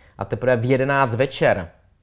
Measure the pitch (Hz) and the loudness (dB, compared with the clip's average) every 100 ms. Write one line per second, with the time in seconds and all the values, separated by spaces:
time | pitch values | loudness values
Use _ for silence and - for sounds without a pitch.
0 | _ - 98 113 123 123 123 131 135 139 | _ -12 -8 -4 0 0 2 0 2 0
1 | 135 110 139 - 143 98 85 - _ _ | 0 0 -4 0 2 2 0 -12 _ _